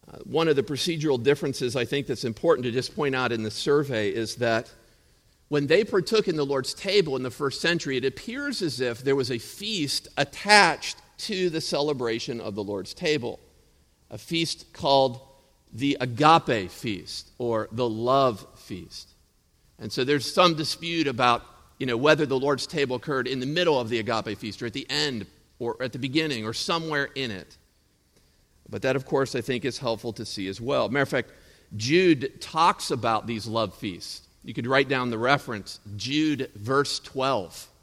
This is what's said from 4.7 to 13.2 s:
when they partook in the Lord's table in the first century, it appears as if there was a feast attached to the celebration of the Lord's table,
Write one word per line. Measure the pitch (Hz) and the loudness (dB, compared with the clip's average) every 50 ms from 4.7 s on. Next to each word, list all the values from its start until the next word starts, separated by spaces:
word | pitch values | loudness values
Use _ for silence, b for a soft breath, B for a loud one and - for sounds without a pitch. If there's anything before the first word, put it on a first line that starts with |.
| - - b b b b b b b b b b b b b _ | -16 -20 b b b b b b b b b b b b b _
when | 147 147 143 135 | 0 0 2 4
they | 156 190 220 | 4 4 4
partook | 208 - 202 170 - 233 214 208 202 | 4 0 0 0 2 0 2 2 2
in | 170 156 | 0 0
the | 143 | 0
Lord's | 139 143 135 127 - - | 0 0 -2 -2 -4 -8
table | - - 196 190 208 190 156 131 131 | -8 -6 2 2 4 4 4 0 -2
in | 127 | -2
the | 127 | -4
first | 113 - 147 139 127 - | -6 -2 -4 -4 -4 0
century, | - 165 175 170 - 147 135 127 | 0 0 0 0 -2 -2 -2 0
it | 120 | 0
appears | 135 127 - - - 226 269 285 285 254 - | -2 -4 -4 -10 -8 -8 -6 -4 -4 -4 -2
as | 202 165 123 123 | -2 -4 -2 0
if | 131 123 117 113 131 | -2 -2 -2 -2 0
there | 139 139 139 | 2 2 2
was | 131 120 | 2 0
a | 131 117 | -2 -6
feast | - - - - 202 208 220 190 147 135 - - - - - | -6 -10 -14 -10 -8 -6 -4 -2 -2 -2 -2 -4 -6 -6 -2
attached | - 143 - - - - 196 208 208 196 170 151 - - - - - - _ _ _ | -2 -2 -2 -2 -10 6 8 8 10 10 8 2 0 -6 -10 -10 -10 -14 _ _ _
to | - - 220 185 185 180 | -8 -6 -4 -2 -2 0
the | 156 160 | -2 -2
celebration | - - - 151 143 151 147 127 123 117 113 120 - - 123 117 | -4 -2 -2 0 0 0 -2 -2 -2 -2 -2 -2 -4 -6 -8 -6
of | 95 107 101 | -6 -6 -6
the | 104 104 | -6 -6
Lord's | 98 101 98 92 - - | -4 -4 -6 -6 -10 -12
table, | - 185 160 151 147 | -6 -2 0 0 0